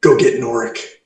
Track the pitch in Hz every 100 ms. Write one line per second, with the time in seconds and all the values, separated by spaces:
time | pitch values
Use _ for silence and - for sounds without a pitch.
0 | - - - 123 120 117 110 - - -